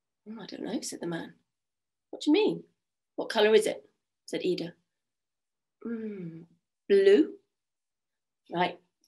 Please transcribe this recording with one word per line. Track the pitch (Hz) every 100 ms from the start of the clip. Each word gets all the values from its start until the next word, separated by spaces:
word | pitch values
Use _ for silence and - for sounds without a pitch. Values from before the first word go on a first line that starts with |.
| _ _ 208
"Oh, | 220
I | 185
don't | -
know," | - 226
said | - -
the | 170
man. | 170 - - _ _ _ _ _ _ _
"What | -
do | -
you |
mean? | 339 427 170 - _ _ _ _ -
What | 165
colour | 226 208
is | 220 214
it?" | - - _ _ _ -
said | 165 185
Ida. | 175 170 - _ _ _ _ _ _ _ _ _ _
"Mm, | 226 226 220 196 170 165 - _ _ _ -
blue." | 196 196 214 320 - _ _ _ _ _ _ _ _ _ _ _
"Right, | 170 180 - _ _